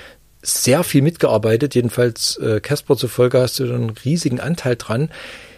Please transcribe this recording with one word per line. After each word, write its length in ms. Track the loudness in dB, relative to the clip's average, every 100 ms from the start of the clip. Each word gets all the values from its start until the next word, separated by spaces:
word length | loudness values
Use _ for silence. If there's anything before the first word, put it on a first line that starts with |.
| -20 -20 _ _
sehr 400 | -6 -2 2 2
viel 200 | 2 2
mitgearbeitet, 760 | 2 2 2 2 2 2 2 0
jedenfalls, 600 | 0 0 0 0 -6 -4
äh, 220 | -2 -2
Casper 360 | -2 -4 0 0
zufolge 440 | 0 2 2 4
hast 200 | 2 -2
du 40 |
einen 260 | -4 -2 -4
riesigen 500 | -4 -2 0 0 -2
Anteil 340 | -2 -2 -2
dran. 340 | -2 -2 -2 -2 -6 -18 -18 -20